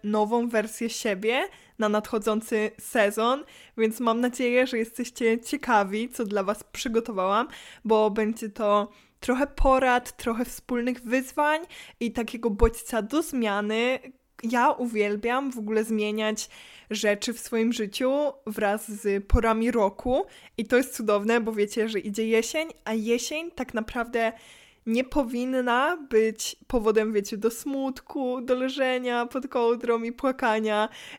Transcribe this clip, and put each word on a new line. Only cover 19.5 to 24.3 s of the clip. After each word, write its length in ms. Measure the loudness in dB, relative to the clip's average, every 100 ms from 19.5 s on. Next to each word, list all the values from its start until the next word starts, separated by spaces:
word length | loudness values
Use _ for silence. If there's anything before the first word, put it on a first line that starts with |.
| 2 2
roku 560 | 2 0 0 -2 0 -2 -10 -12 -8
i 60 |
to 120 | 2 2
jest 200 | 2 -2
cudowne, 440 | 0 2 2 2
bo 120 | 0
wiecie, 360 | 0 0 0 -2
że 100 | -2
idzie 300 | -4 -4 2
jesień, 400 | 2 2 -2 -6 -8
a 100 | -6
jesień 560 | -4 0 0 -2 -6 -6
tak 240 | -8 -6
naprawdę 580 | -6 -4 -4 -4 0 -2